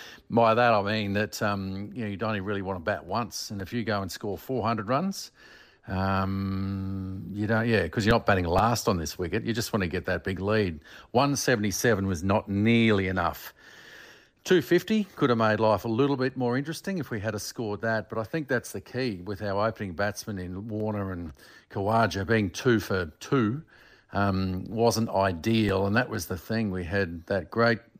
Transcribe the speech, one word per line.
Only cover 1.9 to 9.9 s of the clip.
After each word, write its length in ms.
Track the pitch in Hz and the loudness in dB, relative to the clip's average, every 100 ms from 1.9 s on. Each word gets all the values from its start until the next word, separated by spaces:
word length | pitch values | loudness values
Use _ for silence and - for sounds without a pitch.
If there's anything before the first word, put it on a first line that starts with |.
you 80 | 123 | -8
know, 80 | 107 | -6
you'd 140 | 98 | -4
only 160 | 110 107 | -4 -2
really 200 | 95 101 | -2 -4
wanna 200 | 95 92 | -4 -4
bat 260 | 82 92 82 | -2 -4 -4
once, 460 | 104 110 - - | -4 -4 -6 -8
and 100 | 104 | -8
if 100 | 92 | -6
you 120 | 123 | -4
go 180 | 110 104 | -2 -2
and 80 | 92 | -4
score 260 | - 107 90 | -6 -6 -6
four 280 | - 127 | -4 -2
hundred 240 | 107 113 101 | 0 0 0
runs, 420 | 131 190 190 - - - - - _ - | 0 0 -4 -10 -18 -20 -20 -20 _ -6
um, 1400 | 95 95 95 95 98 98 95 95 98 95 95 95 95 87 | -2 0 0 0 -2 -2 -2 -2 -4 -4 -6 -6 -8 -8
you 160 | 98 107 | -4 0
don't, 220 | 113 117 | 0 2
yeah, 180 | 110 82 | 2 2
'cause 180 | - | 0
you're 120 | 104 117 | 2 4
not 100 | - | 4
batting 200 | 98 85 | 2 2
last 420 | 92 110 120 - | 4 4 2 0
on 80 | 92 | -2
this 200 | 78 - | -2 -6
wicket. 280 | 87 104 | -4 -2
You 80 | 117 | -2
just 200 | 113 - | -2 -2
wanna 140 | 107 | -2
get 200 | 90 | -2